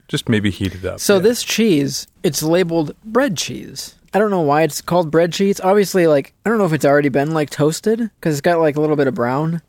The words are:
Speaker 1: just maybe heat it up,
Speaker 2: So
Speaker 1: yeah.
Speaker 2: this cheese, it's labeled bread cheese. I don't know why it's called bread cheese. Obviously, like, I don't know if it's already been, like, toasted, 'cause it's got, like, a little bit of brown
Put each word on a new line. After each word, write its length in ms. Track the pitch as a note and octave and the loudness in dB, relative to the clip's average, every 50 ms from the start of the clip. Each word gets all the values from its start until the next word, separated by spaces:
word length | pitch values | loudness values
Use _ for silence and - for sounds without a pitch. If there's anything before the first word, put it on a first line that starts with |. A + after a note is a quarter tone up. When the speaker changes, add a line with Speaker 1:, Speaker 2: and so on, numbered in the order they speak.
| _ - | _ -8
Speaker 1:
just 200 | - C#3+ - - | -8 -8 -2 0
maybe 220 | A2+ G#2+ G2+ G2+ | 0 0 0 -2
heat 240 | F#2+ - G2+ F#2+ - | -4 -2 -4 -6 -6
it 80 | F#2 F#2 | -6 -8
up, 140 | F2+ F#2 F#2 | -8 -8 -6
Speaker 2:
So 160 | - - G3+ | -2 0 0
Speaker 1:
yeah. 60 | F#3+ | 2
Speaker 2:
this 220 | F3 A3+ B3 - - | 2 2 0 0 -4
cheese, 640 | - - - A3+ A3 E3+ C#3+ C#3 C#3 C3+ - - _ _ _ - | -6 -2 0 2 2 2 2 0 -2 -6 -8 -12 _ _ _ -4
it's 200 | F3+ C3+ - D#3 | -4 -4 -2 -2
labeled 500 | D#3 E3 F3+ F#3 E3 E3 E3+ D#3 C#3+ - _ - | 0 2 2 2 0 0 -2 -2 -4 -6 _ -12
bread 320 | A3 G#3+ B3 C#4 C#4 F3 - | -4 -2 0 0 0 -2 -4
cheese. 580 | - - - C3+ - - C#3 - - - - _ _ _ - | -6 -8 -8 -12 -12 -14 -14 -16 -16 -16 -18 _ _ _ -2
I 60 | F#3+ | 0
don't 120 | A3 G#3 | 0 2
know 100 | G3+ F3+ | 0 0
why 220 | D#3+ C#3 C#3+ D3+ E3 | 2 2 2 2 2
it's 180 | D#3 - - | 0 -2 -6
called 300 | - - E3+ F3+ F3 D3+ | -6 0 0 0 0 2
bread 200 | D3+ D#3+ E3+ F3 | 2 2 2 2
cheese. 300 | D#3 - G3+ G3 G3 - | 0 0 0 0 0 0
Obviously, 440 | - F#3 G3 G#3 G3 F3+ - F#3+ E3+ D#3+ | 2 2 2 2 2 2 2 2 4 4
like, 260 | D3+ C#3 - - _ _ - | 4 2 0 -4 _ _ -4
I 40 | G3+ | -2
don't 80 | A#3 A3 | 0 0
know 80 | G3 | 2
if 80 | D#3+ D#3 | 0 0
it's 100 | C3+ - | 2 2
already 240 | C#3+ C#3+ D3 D3 C#3+ | 4 4 4 4 2
been, 240 | A#2+ C#3+ C#3 D#3 D#3+ | 0 0 0 0 0
like, 160 | D#3 D3 C3+ | -2 -2 -2
toasted, 600 | - - D3 D#3 D#3+ - - G#3+ A3+ A3+ A#3 G#3 _ - | -2 0 0 0 0 -2 -2 -2 -2 -2 -2 -6 _ -6
'cause 140 | - E3+ D3+ | -4 -2 -2
it's 80 | C#3 | 0
got, 180 | - F3+ F3 E3 | 0 0 2 4
like, 160 | D#3+ D3+ C#3 | 2 2 2
a 60 | D3+ | 0
little 160 | D3+ D3+ D3+ C#3+ | 0 0 2 2
bit 100 | B2+ C3 | 2 0
of 60 | - | 0
brown 480 | - A#2+ A#2+ B2+ C#3 D#3 D#3+ E3+ E3 _ | -2 -2 0 0 -2 -2 -2 -4 -6 _